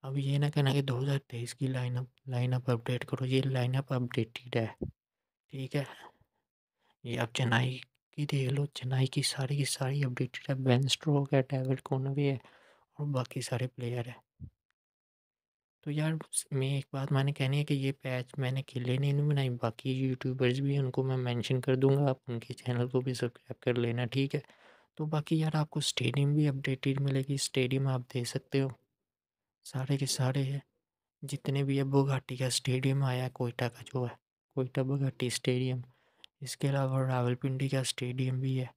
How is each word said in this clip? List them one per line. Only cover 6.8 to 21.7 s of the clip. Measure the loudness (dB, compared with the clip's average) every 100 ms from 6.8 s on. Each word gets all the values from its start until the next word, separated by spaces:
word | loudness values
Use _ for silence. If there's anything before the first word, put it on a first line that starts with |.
| _ _ -8
ये | -4
आप | -2
चेन्नई | 0 2 4 2 -2 -12 _ _
की | -6 -2
देख | 0 0
लो, | 0 -2
चेन्नई | -4 -2 2 2
की | 2
सारी | -2 -2 -2 0
की | 0
सारी | 0 -2 0
अपडेटेड | -2 -2 -4 -4 -4
है। | 0
बेन | 4 4 4
स्टोक्स | 0 2 2 4
है, | 2
डेविड | 4 0 0 -2
कॉनवे | 0 -2 0 0 0
है, | 0 -6 -20 -20 _ _ -6
और | -2
बाकी | -2 -2 -6
सारे | -4 -2 -4
प्लेयर | -4 -6 -4 -6
है। | -12 _ _ -20 _ _ _ _ _ _ _ _ _ _ _ _ _
तो | -4
यार, | 0 0 -2 -4
स-, | -6 -4
मैं | -2 0 -2
एक | -4
बात | -6 0
मैंने | 2 2
कहनी | 0 0 0
है |
कि | 0
ये | 0 0
पैच | -4 -4 -6 -6 -4
मैंने | -2 -2
अकेले | -4 -4 -2 0
नहीं | 2
बनाई, | 2 2 2 0
बाकी | 0 -2 -2 -4
यूट्यूबर्स | 0 0 0 -2 2 2 4
भी | 0
हैं, | 0
उनको | 0 0
मैं | 0 0
मेंशन | 0 -2 0 0
कर | 2